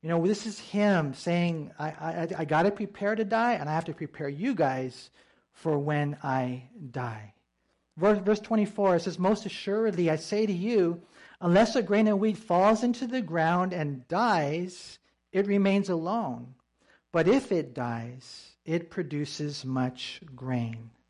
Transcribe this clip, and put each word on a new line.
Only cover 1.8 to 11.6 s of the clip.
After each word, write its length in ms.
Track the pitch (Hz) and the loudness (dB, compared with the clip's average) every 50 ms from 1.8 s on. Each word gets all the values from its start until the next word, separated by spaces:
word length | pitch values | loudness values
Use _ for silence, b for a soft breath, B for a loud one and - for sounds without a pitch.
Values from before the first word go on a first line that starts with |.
"I, 80 | 151 156 | -8 -8
I, 220 | 160 - 156 160 | -6 -6 -8 -6
I, 180 | 165 175 165 165 - 151 | -4 -4 -4 -4 -4 -6
I 60 | 165 | -4
gotta 260 | 147 156 156 170 202 | 0 2 4 4 2
prepare 460 | 202 208 214 196 - - 202 202 220 | 2 0 -8 -8 -8 -6 -4 -2 -2
to 80 | 214 220 | -2 -2
die, 300 | 196 226 220 226 240 240 | -2 0 0 2 2 0
and 140 | - 143 147 | -2 -2 -2
I 60 | 151 | -2
have 120 | 160 165 | -4 -4
to 60 | 165 151 | -4 -8
prepare 360 | - 160 147 _ - 160 139 | -8 -10 -12 _ -8 -8 -8
you 260 | 143 143 180 262 269 | -6 -4 -4 -4 0
guys 560 | 180 160 135 131 131 131 131 - - - - b b b b b b b b | 2 2 0 0 -2 -4 -6 -8 -12 -20 -20 b b b b b b b b
for 260 | b _ - 165 151 147 | b _ -4 -2 0 0
when 360 | 143 147 151 147 147 143 147 143 - | 0 0 0 0 0 -2 -4 -6 -4
I 460 | 143 131 131 131 127 123 127 127 - _ 233 165 131 117 | -2 0 0 0 -2 -4 -8 -12 -16 _ -18 -18 -12 -8
die." 420 | 135 127 120 113 110 107 104 _ _ _ _ _ _ _ _ _ _ _ _ _ | -8 -6 -6 -8 -10 -14 -18 _ _ _ _ _ _ _ _ _ _ _ _ _
Verse, 240 | - 165 202 214 202 | 2 4 4 4 4
verse 180 | 185 196 214 208 | 4 0 0 0
twenty-four, 560 | 208 - 226 220 208 196 - - 202 196 180 | 0 0 2 2 2 2 0 2 2 4 4
it 80 | 170 - | 4 2
says, 160 | 196 160 - | -2 -4 0
"Most 280 | 180 190 214 208 - | 2 2 2 2 -2
assuredly, 640 | 196 - - - - 196 214 226 220 190 170 175 165 | -8 -10 -8 -4 -2 -2 0 0 0 0 2 2 2
I 60 | 156 | 2
say 320 | 156 156 - - 208 220 | 0 -2 -2 0 0 2
to 60 | 208 196 | 2 0
you, 500 | 170 180 220 240 214 180 170 170 170 B B B B B B B B | 0 0 0 2 2 2 2 0 -2 B B B B B B B B
unless 340 | - 175 175 190 | 2 4 6 6